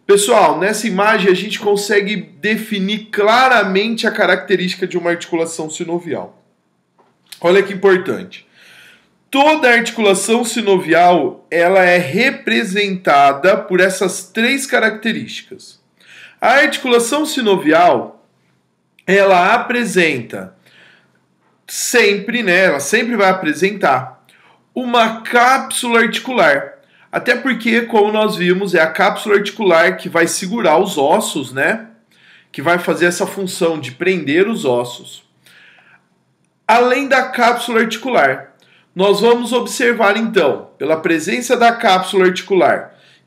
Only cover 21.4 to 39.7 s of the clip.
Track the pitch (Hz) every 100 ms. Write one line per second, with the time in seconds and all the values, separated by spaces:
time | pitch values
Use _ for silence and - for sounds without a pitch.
21.4 | _ _ - - - 240 208 202 196 233
22.4 | 202 175 185 139 - 220 233 220 190 190
23.4 | 156 147 185 208 160 127 123 - _ _
24.4 | _ _ _ - 247 240 226 226 - 247
25.4 | 247 262 226 - 240 233 226 - - 240
26.4 | 160 139 - - _ _ _ 170 190 240
27.4 | 262 240 233 233 233 220 208 214 214 165
28.4 | 180 185 202 175 160 - 196 196 220 202
29.4 | - - 196 165 175 180 180 170 165 -
30.4 | 185 233 175 156 190 156 139 196 220 160
31.4 | 123 127 156 226 - _ _ _ _ _
32.4 | _ - 151 175 180 151 175 175 185 202
33.4 | 185 - 170 156 127 - 175 185 135 156
34.4 | 202 214 139 120 120 - - - _ _
35.4 | _ _ _ _ _ _ _ _ _ _
36.4 | _ _ - 233 247 269 277 262 254 -
37.4 | 233 240 - 220 226 - 269 208 139 131
38.4 | - _ _ _ _ 175 196 196 233 240
39.4 | 233 247 -